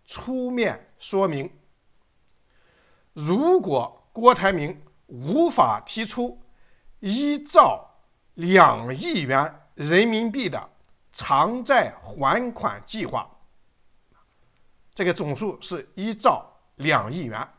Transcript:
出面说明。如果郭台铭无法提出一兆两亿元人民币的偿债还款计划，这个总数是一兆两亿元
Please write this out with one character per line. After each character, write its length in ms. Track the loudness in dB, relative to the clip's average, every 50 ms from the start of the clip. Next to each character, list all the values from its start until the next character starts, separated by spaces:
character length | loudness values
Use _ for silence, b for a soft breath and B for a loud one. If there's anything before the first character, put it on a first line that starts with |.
| _
出 460 | -12 -12 -10 -8 -8 -6 -6 -6 -4
面 420 | -2 -2 -2 -2 -4 -6 -12 _ _ _
说 300 | -10 -6 -2 0 0 0
明。 200 | -2 -4 -8 -10 -14 _ _ _ _ _ _ _ _ _ _ _ _ _ _ _ _ _ _ _ _ _ _ _ _ _ _ _ _ _ _ _
如 480 | _ -8 -2 0 0 2 4 4 4 4
果 480 | 2 0 0 -2 -2 -4 -8 -16 _ _
郭 220 | -6 4 6 6 6
台 180 | 6 4 0
铭 320 | 0 0 -4 -6 -8 -12 -18 -20 _ _ _
无 420 | -20 -16 -10 -6 -2 0 2 0 2
法 320 | 2 2 2 2 2 -2 -6
提 180 | -8 -8 -6 -6
出 380 | -6 -4 -4 -6 -6 -8 -12 -20 -20 -20 _ -20 _ _ _ _ -20 -16 -10
一 400 | -6 -4 -4 -2 -2 -2 -2 -4
兆 500 | -6 2 4 6 6 6 2 -4 -8 -16 _ _ _ _ _ _ _ _ _
两 580 | -6 0 4 8 8 8 8 6 2 -4 -6 -8
亿 240 | -6 -6 -4 -4 -4
元 480 | -2 0 0 0 0 0 -4 -14 _ _ _
人 340 | -8 -2 2 4 4 4 4
民 240 | 2 0 -2 -2
币 160 | -4 -4 -6 -6
的 220 | -6 -8 -12 -14 _ _ _ _ _ _ _ _
偿 500 | -10 -8 -2 0 2 2 2 2 -2 -2
债 320 | 0 2 2 2 2 0 -4 -12
还 480 | -16 -16 -6 -2 0 0 0 0 -2 -4
款 300 | -6 -6 -6 -6 -6 -8 -12
计 200 | -12 -10 -8 -8
划， 260 | -6 -6 -8 -8 -10 -14 _ -20 -20 _ _ _ _ _ _ _ _ _ _ _ _ _ _ _ _ _ _ _ _ _ _ _ _ _ _ _ _ _
这 100 | -2 0
个 80 | 0
总 240 | 0 0 -2 -4 -4
数 240 | -4 -4 -6 -6 -8
是 280 | -10 -10 -10 -10 -10 -12 _
一 180 | -8 -6 -6 -4
兆 360 | 0 2 2 2 0 -2 -12 _ _ _ _ _
两 360 | -4 0 2 2 2 0 -2
亿 120 | -6 -8 -8
元 220 | -8 -8 -8 -10 -12 _